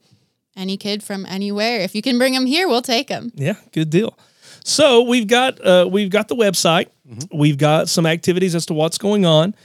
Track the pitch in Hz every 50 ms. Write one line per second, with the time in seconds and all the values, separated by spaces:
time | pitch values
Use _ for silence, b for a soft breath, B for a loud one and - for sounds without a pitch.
0 | _ _ _ _ _ _ _ _ _ _ _ 190 185 190 196 190 - 202 202 208
1 | - - 202 190 190 - 180 190 202 202 202 202 214 233 240 226 175 190 - 214
2 | 208 262 247 240 254 269 262 262 262 254 277 330 381 359 233 240 247 - 233 240
3 | 294 - 190 233 240 240 - 151 135 156 208 - - _ - 160 160 156 151 175
4 | 220 - - B B B B B B B B B B - - - 302 294 247 233
5 | 247 240 240 254 220 196 240 240 254 262 - - - 185 180 180 175 185 180 202
6 | 208 190 175 208 214 - 294 240 226 202 180 - - 180 160 180 - - _ _
7 | _ 143 117 107 135 185 - 151 147 151 147 135 147 151 151 160 - 175 - 185
8 | 165 160 165 170 - - 175 180 185 190 165 170 156 - 175 151 156 165 - -
9 | - 202 208 208 190 170 160 151 160 190 214 b b